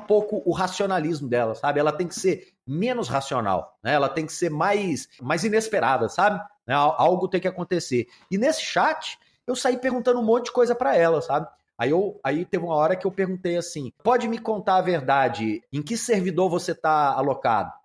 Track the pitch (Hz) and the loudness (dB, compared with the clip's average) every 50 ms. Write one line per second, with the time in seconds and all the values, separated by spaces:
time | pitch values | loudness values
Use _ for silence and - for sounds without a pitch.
0 | - - 214 208 208 208 214 196 - 175 160 147 185 180 - - 202 196 190 175 | 0 2 2 2 2 2 -2 -2 0 0 0 0 0 -2 0 -2 0 0 0 0
1 | 151 156 170 147 139 127 120 120 120 113 110 - - 143 143 143 147 156 151 - | 0 0 -2 -4 -2 0 0 2 2 0 -2 -2 -2 0 2 2 2 2 0 0
2 | 180 165 - - - 185 165 - - - _ _ _ - 139 160 202 247 247 240 | -2 -4 -4 -2 0 0 0 0 -4 -12 _ _ _ -6 -4 -2 -2 -2 -2 -2
3 | 190 120 120 139 - - 143 127 110 98 95 87 - - - _ - 113 143 147 | -4 -2 -2 -4 -2 -2 -2 -2 0 0 0 0 -2 -6 -12 _ -4 0 0 2
4 | 139 131 - 160 156 151 - - 180 170 151 147 165 196 202 214 202 185 147 - | 2 0 0 -2 -6 -6 -4 -4 -4 -2 -2 0 0 0 0 0 0 -2 -2 -4
5 | - - _ - 269 135 160 170 180 226 208 220 220 220 - 190 117 117 - - | -6 -10 _ -10 -6 -4 -2 -2 0 0 0 0 0 0 0 0 2 2 2 2
6 | 117 104 - - 190 208 202 180 180 - _ _ _ - 127 147 143 151 - - | 0 0 0 2 2 2 2 0 -6 -12 _ _ _ -2 0 2 2 2 2 4
7 | 131 165 185 180 190 185 - 180 175 185 185 180 175 - 185 170 - - 131 120 | 4 4 4 2 0 -2 -2 -2 -2 -2 -4 -6 -4 -4 -4 -4 -2 -2 -2 -2
8 | 113 - - - _ - 185 196 226 294 311 - - - - 170 196 302 311 320 | -2 -2 -8 -20 _ -6 -2 0 2 0 0 0 -4 -2 0 2 2 2 0 -2
9 | - - - - _ _ _ _ _ - 254 254 - 262 247 247 247 262 247 247 | -6 -12 -14 -16 _ _ _ _ _ -6 -4 -2 0 0 0 0 -2 -2 -2 0
10 | 233 254 247 247 233 214 226 247 233 - - 247 240 233 233 240 254 269 277 180 | 2 2 2 2 2 2 2 2 0 0 0 2 2 2 2 0 0 2 4 4
11 | 170 165 165 147 - - 135 151 160 - - _ _ _ _ - 117 135 151 180 | 4 4 4 2 0 0 -2 -2 -2 -4 -12 _ _ _ _ -4 -2 0 2 2
12 | 208 190 - - - 135 143 156 180 - - 180 170 170 160 151 151 160 185 185 | 0 0 -4 -6 -4 -2 -2 -2 -2 -2 -4 -4 -2 0 0 2 2 2 2 0
13 | - 190 185 - 190 180 190 180 - 175 170 175 170 - - 156 139 117 - _ | -2 -4 -2 -2 -2 -4 -4 -4 -4 -2 -2 -2 -4 -6 -8 -10 -10 -10 -12 _
14 | - 233 247 240 233 220 226 226 - 226 220 196 180 - 185 185 170 175 180 151 | 0 2 2 2 2 -2 -4 -4 -4 -4 -4 -2 0 2 2 2 2 2 0 0
15 | 135 135 135 139 135 127 107 98 113 110 107 113 - _ - 143 151 - 233 226 | 0 2 2 2 2 2 0 -2 -2 -4 -4 -4 -6 _ -8 -8 -6 -6 -6 -6
16 | - - 226 196 180 190 160 165 185 185 165 175 - - 160 - - 160 156 151 | -2 0 0 0 0 0 0 0 0 0 0 -2 -4 -4 -6 -2 0 2 2 2
17 | 147 139 127 127 139 143 131 - - 127 113 104 95 - - - _ | 2 2 2 0 0 0 -2 0 0 0 2 0 0 -4 -8 -16 _